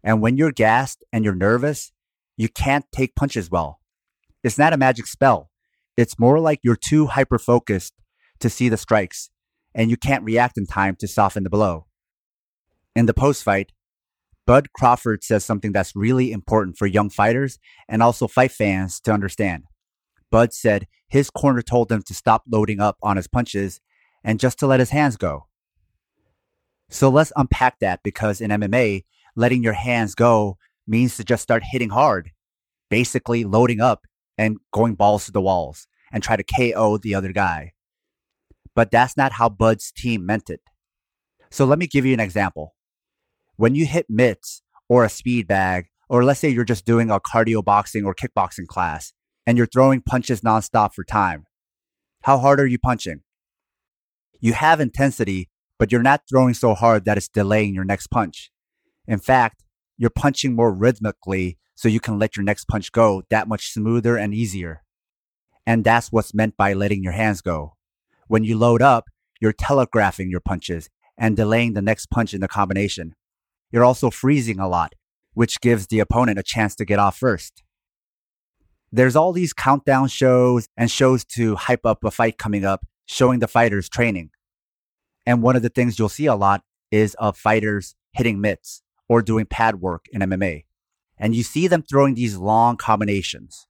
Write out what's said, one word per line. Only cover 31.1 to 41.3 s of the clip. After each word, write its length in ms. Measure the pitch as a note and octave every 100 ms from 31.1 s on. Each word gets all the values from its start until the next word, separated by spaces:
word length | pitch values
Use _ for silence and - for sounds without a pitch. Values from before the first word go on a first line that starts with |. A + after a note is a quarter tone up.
| -
to 60 |
just 200 | A2+ A#2
start 180 | - A2+
hitting 260 | - C3 A#2
hard, 420 | G#2+ D3 G2 D#2+ _ _ _ _ _ _
basically 540 | G#2+ B2 B2 - A#2
loading 360 | G#2+ G#2 B2 A2+
up 280 | B2 G#2+ _ _ _ -
and 220 | A2 G#2+ _
going 240 | G#2 A#2 G2
balls 300 | G#2 G#2 -
to 60 |
the 80 | G2+
walls 480 | F#2+ F#2 D2+ D#2 - _ _
and 120 | A2
try 120 | - A2
to 80 |
K 300 | - - B2
O 240 | A2 A2 G#2
the 160 | G#2+
other 180 | G2 F#2+
guy. 420 | F#2 F#2+ D#2+ D#2+ _ _ _ _ _ _ _ _ _ -
But 160 | - A2+
that's 260 | A#2 B2 -
not 180 | C3+
how 160 | - A#2
Bud's 420 | G2 A2 A2 -
team 340 | - B2 A2+ F2+
meant 240 | G#2+ -
it. 120 | E2 _ _ _ _ _ _ _